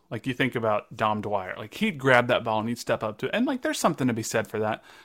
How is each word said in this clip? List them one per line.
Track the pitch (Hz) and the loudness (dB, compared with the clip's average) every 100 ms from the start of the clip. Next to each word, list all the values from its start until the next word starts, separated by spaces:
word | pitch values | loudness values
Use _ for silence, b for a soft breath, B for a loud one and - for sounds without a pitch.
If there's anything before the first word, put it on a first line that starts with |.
| - | -12
like, | 117 131 | -8 -4
you | |
think | 120 131 | -2 -2
about | 123 110 104 - 110 | 0 0 0 -2 -2
Dom | 110 107 | 0 0
Dwyer, | 101 101 92 - | -2 -4 -4 -10
like, | 107 | -10
he'd | - 214 143 | -4 -2 0
grab | 135 123 123 | 6 6 6
that | 92 | 2
ball | 117 110 | 2 0
and | 113 | 0
he'd | 120 | -4
step | - - | -2 -2
up | 110 107 | -2 -4
to | 127 | -2
it. | |
And, | 208 277 | 0 0
like, | 262 | 0
there's | 311 294 | -2 0
something | 202 151 127 | 0 2 0
to | |
be | 110 | 0
said | - 113 104 | -2 -2 -2
for | 107 | -2
that. | 107 - B B | -2 -4 B B